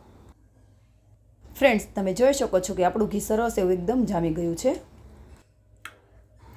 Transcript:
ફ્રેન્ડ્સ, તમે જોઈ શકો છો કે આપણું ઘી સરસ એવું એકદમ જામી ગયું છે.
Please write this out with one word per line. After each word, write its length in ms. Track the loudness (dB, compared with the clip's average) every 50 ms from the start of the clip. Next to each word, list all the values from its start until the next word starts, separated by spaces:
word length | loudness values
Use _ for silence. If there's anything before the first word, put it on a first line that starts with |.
| -20 -20 -20 -20 -20 -20 -20 _ -20 _ _ _ -20 -20 -20 _ _ _ _ _ _ _ -20 _ _ _ _ _ -20 -16 -4 2
ફ્રેન્ડ્સ, 280 | 2 4 4 2 -2 -4 -6
તમે 180 | -4 -2 -2
જોઈ 200 | 0 4 4 4
શકો 280 | 4 2 0 0 0 0
છો 140 | 0 0 -2
કે 100 | 0 0
આપણું 240 | 0 2 0 0 0
ઘી 120 | -2 -4
સરસ 380 | -2 -2 -2 0 0 -2 -2 0
એવું 140 | 0 0
એકદમ 320 | 0 0 0 -2 0 0 0
જામી 260 | 0 0 0 0 -2
ગયું 260 | -2 -2 -2 -4 -4
છે. 200 | -2 -2 -2 -2 -2 -8 -18 -20 -20 -20 -20 -20 -20 -20 -20 -20 -20 _ _ _ _ _ _ _ _ -20 -20 -20 _ _ _ _ -20 -20 _ _ -20 -20 -20 -10